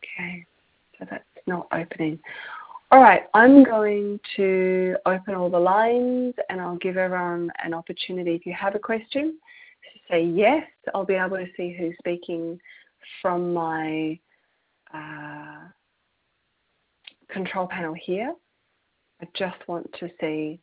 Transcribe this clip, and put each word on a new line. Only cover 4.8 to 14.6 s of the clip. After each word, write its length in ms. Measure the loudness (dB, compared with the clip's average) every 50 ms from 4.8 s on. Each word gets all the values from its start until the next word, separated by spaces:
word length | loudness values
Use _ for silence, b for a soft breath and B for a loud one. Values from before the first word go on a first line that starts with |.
| 0 0 -2 0 0
open 300 | 0 0 0 -2 -6 -6
all 140 | -2 -2 0
the 100 | 2 2
lines 760 | 2 4 4 4 4 4 2 2 2 0 0 0 -2 -4 -4 -6 -8 -6
and 100 | -6 -8
I'll 180 | -6 -6 -8 -6
give 200 | -6 -4 -2 -2
everyone 540 | -2 -2 -2 -4 -4 -4 -4 -4 -4 -6 -6 -8 -8
an 100 | -8 -8
opportunity. 600 | -8 -8 -12 -10 -10 -8 -8 -6 -6 -4 -4 -4
If 100 | -4 -6
you 80 | -10 -10
have 220 | -4 -4 -4 -4
a 40 | -4
question, 580 | -6 -4 -6 -6 -6 -6 -6 -4 -4 -4 -6 -8 B B B B B B B B B
to 160 | B B B _ -4 -2
say 100 | 0 0
yes. 380 | 0 0 2 2 2 2 2 -2 -8 _ _ _ -8 -6
I'll 100 | -6 -4
be 80 | -2 -2
able 240 | -2 -2 -4 -4 -8
to 80 | -8 -12 -10
see 200 | -8 -8 -8 -8 -6
who's 180 | -8 -8 -8 -8
speaking 600 | -8 -8 -6 -6 -8 -10 -8 -8 -8 -8 -10 -12 B B B B B B B B -20 -20 -20 -6
from 320 | -4 -4 -2 -2 -2 -2 -2
my, 640 | -2 -4 -4 -4 -6 -6 -6 -4 -4 -4 -6 -6 -8 _ _ _ _ _ _ _ _